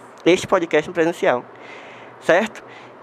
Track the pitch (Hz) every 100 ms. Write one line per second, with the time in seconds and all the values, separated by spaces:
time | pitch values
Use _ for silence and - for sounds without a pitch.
0 | - - 165 180 - 190 165 151 147 170
1 | 160 170 185 123 - - - - - -
2 | - - - 170 214 - - - - -